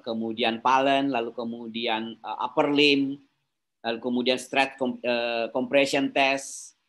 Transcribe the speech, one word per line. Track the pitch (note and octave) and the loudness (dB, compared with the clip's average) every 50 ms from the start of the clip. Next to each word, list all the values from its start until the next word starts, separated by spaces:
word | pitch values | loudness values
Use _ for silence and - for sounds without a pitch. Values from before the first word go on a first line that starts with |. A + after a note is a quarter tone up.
| - | -6
kemudian | B2 A2+ A2+ A2+ A2+ A2+ A#2 A#2+ A#2 A2+ A2+ - | -6 -6 -4 -4 -4 -2 0 0 0 0 0 2
palen, | B2+ C3 C3 C3+ C#3 C#3 C#3 C#3 C#3 | 4 4 4 4 4 4 2 2 2
lalu | C3 A#2 A2+ A#2 - | 0 -2 -2 -4 -6
kemudian, | - A#2 A#2 A#2 A#2+ A#2+ A2+ A2 A#2 A#2 A#2 A2 A2 A2+ A2+ A2 | -8 -8 -8 -8 -8 -10 -10 -8 -6 -2 -2 -2 -2 -4 -6 -10
eh, | - - G#2+ A2 - A2+ | -12 -10 -10 -6 -6 -6
upper | - - D#3 D3 C#3+ | -2 0 0 0 2
limb, | C#3+ C#3+ D3 D3 C#3+ C#3 C#3 C3+ C#3+ - - _ _ _ _ _ _ _ _ _ _ _ - | 4 6 6 6 6 4 2 -2 -4 -8 -12 _ _ _ _ _ _ _ _ _ _ _ -6
lalu | A#2 A#2 A2+ | -6 -6 -4
kemudian | B2 B2+ A#2+ B2 A#2+ B2+ B2+ B2 | -4 -2 -2 0 2 0 0 0
stress | - - - C3 E3 E3+ - - | -2 -2 0 0 0 0 0 -4
com-, | C3 B2 A#2+ - - | -4 -4 -4 -4 -2
eh, | A#2+ A#2+ A#2+ A#2+ A#2 A#2 A#2 A2+ A2+ | -2 -2 -2 -2 -2 -2 -2 -4 -2
compression | - C3 B2+ B2 C#3+ C#3 C#3 C#3 - C#3 C#3 C3+ - | -2 -4 -2 2 4 4 4 4 2 0 0 0 2
test, | D3 C#3 C3+ C#3 C3+ - - - - - - - _ _ | 2 2 2 0 -2 -4 -10 -14 -14 -16 -18 -20 _ _